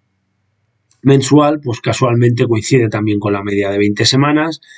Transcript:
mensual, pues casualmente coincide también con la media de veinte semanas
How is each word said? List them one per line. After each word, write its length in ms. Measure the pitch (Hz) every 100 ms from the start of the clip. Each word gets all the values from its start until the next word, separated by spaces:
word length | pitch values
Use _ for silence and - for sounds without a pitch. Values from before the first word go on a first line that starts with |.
| _ _ _ _ _ _ _ _ _ _
mensual, 560 | 131 139 131 147 147 151
pues 200 | 131 113
casualmente 680 | 120 113 127 120 123 120 120
coincide 400 | 110 - 131 113
también 320 | 107 107 104
con 140 | 104
la 100 | 101
media 280 | 101 101 101
de 80 | 101
veinte 260 | 104 104 113
semanas 560 | 131 143 151 160 156 _